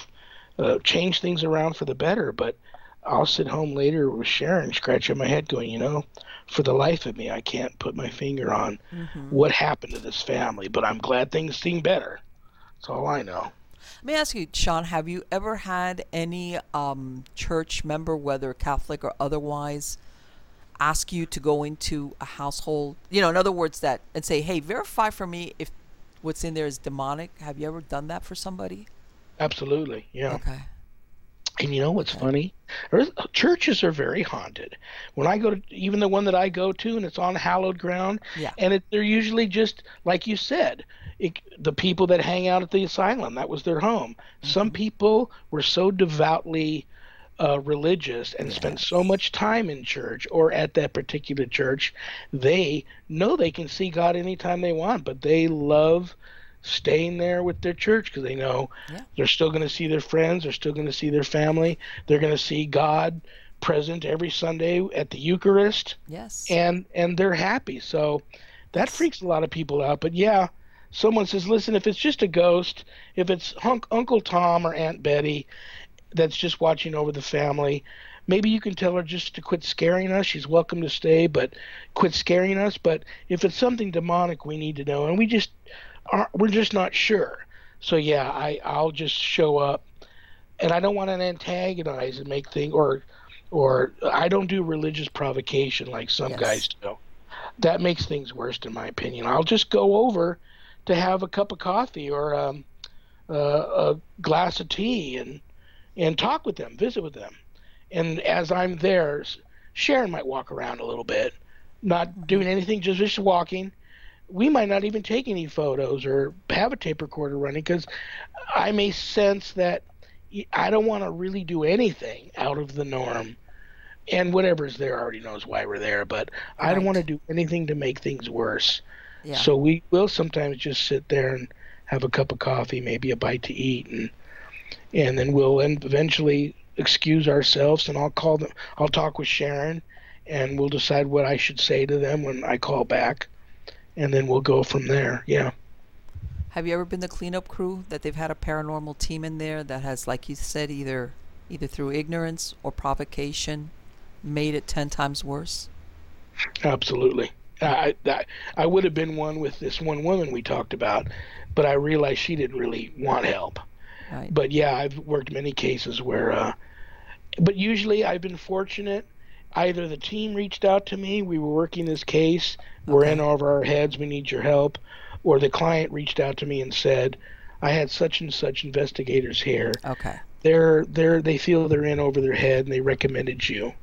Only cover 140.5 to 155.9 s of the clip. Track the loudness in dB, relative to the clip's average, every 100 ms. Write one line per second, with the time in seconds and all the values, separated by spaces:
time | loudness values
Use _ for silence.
140.5 | 0 0 0 2 2 4 2 4 2 0
141.5 | 0 2 2 2 2 2 0 -2 -4 -2
142.5 | -2 0 0 2 2 2 -2 -8 -12 -20
143.5 | -20 -18 -20 -12 -4 2 2 4 2 4
144.5 | 4 4 0 0 0 0 -2 0 2 0
145.5 | -4 -16 -20 -20 -20 -16 -12 -10 -8 -6
146.5 | -6 -2 -2 -2 -6 -6 -6 -6 -6 -6
147.5 | -4 -4 -6 -10 -8 -6 -4 -6 -4 -4
148.5 | -4 -4 -6 -8 -6 -4 -4 -6 -6 -6
149.5 | -6 -6 -6 -6 -6 -4 -6 -6 -8 -6
150.5 | -4 -4 -6 -4 -6 -6 -10 -16 -18 -14
151.5 | -10 -8 -6 -4 -2 -2 -4 -4 -6 -10
152.5 | -8 -8 -4 -2 -2 -4 -6 -6 -4 -6
153.5 | -6 -10 -14 -20 -20 -20 -14 -6 -2 0
154.5 | 0 -2 -2 -2 -2 -2 -4 -6 -6 -6
155.5 | -8 -10 -16 -18